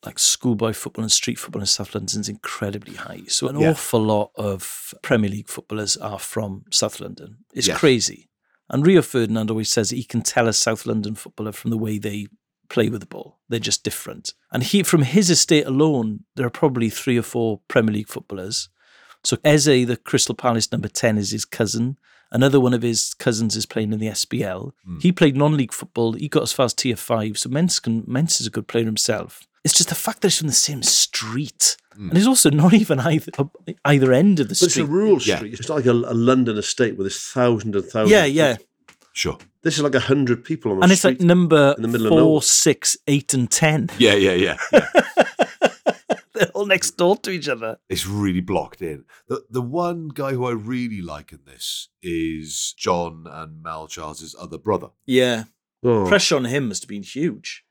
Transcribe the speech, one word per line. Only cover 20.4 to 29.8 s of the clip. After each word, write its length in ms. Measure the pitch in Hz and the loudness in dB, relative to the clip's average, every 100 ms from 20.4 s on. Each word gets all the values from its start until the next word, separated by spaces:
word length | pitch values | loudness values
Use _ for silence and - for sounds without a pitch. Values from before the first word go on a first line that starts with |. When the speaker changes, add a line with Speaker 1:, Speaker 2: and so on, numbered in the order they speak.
| 123 113 107 | 0 0 -2
Speaker 1:
number 160 | 113 104 | -4 -6
ten, 280 | - 120 107 | -2 0 0
is 140 | 98 | -2
his 120 | 110 | -6
cousin. 540 | - - 107 113 120 135 _ _ _ | -8 -4 -2 0 -4 -4 _ _ _
Another 300 | 120 135 139 | 2 4 6
one 140 | 123 | 4
of 80 | 123 | 2
his 320 | 120 113 - | 0 -2 -4
cousins 420 | - - 110 113 104 | -4 -2 0 -2 -4
is 100 | 107 | -6
playing 280 | 113 107 | -4 -4
in 60 | 110 | -4
the 100 | 110 | -6
S 160 | 101 - | -6 -6
B 180 | 120 | -6
L. 320 | 104 92 - - - | -6 -8 -12 -16 -16
Speaker 2:
Hmm. 140 | 85 | 0
Speaker 1:
He 140 | 180 | 0
played 240 | 180 160 135 | 4 2 4
non-league 340 | 147 151 120 | 2 2 -2
football. 400 | - - - 117 | -6 -10 -2 -2
He 160 | 113 147 | -2 -2
got 160 | 151 | -2
as 80 | 117 | -2
far 140 | - 123 | 0 -2
as 80 | |
tier 240 | - 131 110 | 0 -4 -6
five. 400 | - 117 107 101 | -2 -2 -2 -6
So 80 | 127 | -4
Mens 300 | 135 175 - | 0 0 0
can, 240 | - 113 107 | -2 -4 -2
Mens 360 | 127 165 - | -2 0 -2
is 60 | 113 | -4
a 20 | |
good 160 | 107 98 | -8 -4
player 160 | 117 | -2
himself. 640 | 113 107 - 107 - - _ _ | -2 -2 -2 -4 -6 -18 _ _
It's 140 | - | 0
just 100 | - | 0